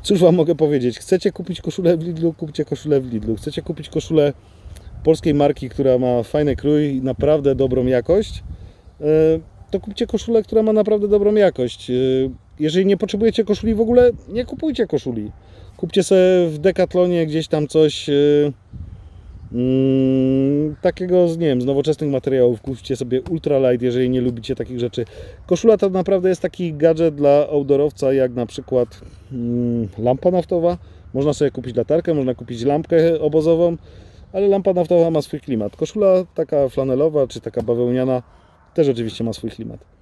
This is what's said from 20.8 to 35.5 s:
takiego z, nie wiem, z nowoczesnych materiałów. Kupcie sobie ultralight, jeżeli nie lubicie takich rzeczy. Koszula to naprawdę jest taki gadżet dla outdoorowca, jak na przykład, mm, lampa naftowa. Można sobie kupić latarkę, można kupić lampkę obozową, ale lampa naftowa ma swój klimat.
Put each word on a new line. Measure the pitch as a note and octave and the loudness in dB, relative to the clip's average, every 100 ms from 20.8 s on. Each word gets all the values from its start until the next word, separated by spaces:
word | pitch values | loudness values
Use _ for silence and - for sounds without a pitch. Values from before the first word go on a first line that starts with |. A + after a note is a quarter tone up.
takiego | F3+ - F3+ F3+ F3 | -4 -2 0 2 2
z, | E3 | 2
nie | E3 | 0
wiem, | B2+ | 0
z | |
nowoczesnych | B2 C#3 D3 D3+ D3+ | 0 0 0 -2 -2
materiałów. | C3+ C#3 C3 B2 A#2 | -2 0 2 2 2
Kupcie | - B2+ - B2+ | -6 -10 -6 -6
sobie | B2 B2+ | -2 -4
ultralight, | B2+ E3 D#3 C#3 C3 B2+ | -4 -6 0 2 2 2
jeżeli | B2 B2 B2+ | 0 0 0
nie | B2+ | 0
lubicie | B2 A#2+ A2 | -2 -4 -8
takich | B2+ - B2 | -8 -6 -6
rzeczy. | A#2+ - A2+ - - - - | -6 -6 -8 -12 -18 -18 -4
Koszula | F3 A#3 G#3+ | 0 2 2
to | G3+ | 0
naprawdę | F#3 F3+ G3 F#3 | -2 -2 0 0
jest | F3+ | -2
taki | F3+ - F3 | -6 -6 -8
gadżet | D3 E3 D#3+ E3 | 0 0 2 -2
dla | C#3+ C#3+ C#3+ D3 | 0 2 2 2
outdoorowca, | D3 C#3 C#3 D3 - C3+ | -2 0 0 0 -2 -2
jak | C3+ B2+ | 0 0
na | B2 A#2 | -2 -8
przykład, | - B2+ B2+ A#2+ - - - - | -8 -4 -2 -2 -8 -20 -20 -14
mm, | C3 A#2+ A#2+ A#2+ A#2 G#2+ G2 | -8 -4 -2 -2 -2 -6 -2
lampa | A#2+ C3 F3+ | -2 2 2
naftowa. | F3+ E3 F3 E3+ F3 - - - | 0 -2 0 0 -2 -10 -20 -10
Można | C3 D3 | -2 -2
sobie | - C#3+ | 0 -2
kupić | - B2 B2 | -2 -6 -4
latarkę, | - D#3+ E3+ | 0 0 0
można | D3+ C3 | -2 -2
kupić | B2 A#2+ A#2 | -4 -10 -4
lampkę | B2 D3 D#3+ E3+ E3 D#3+ | -2 -2 2 2 2 2
obozową, | D3+ D#3 D#3 E3 F3 E3+ - - - - - | 0 2 2 2 2 -2 -12 -20 -20 -20 -10
ale | F#3+ G3+ | -2 2
lampa | G3 F#3+ | 2 2
naftowa | F3+ E3 F3 E3 | 0 2 4 4
ma | D#3+ | 0
swój | - D3+ | -2 -10
klimat. | - | -4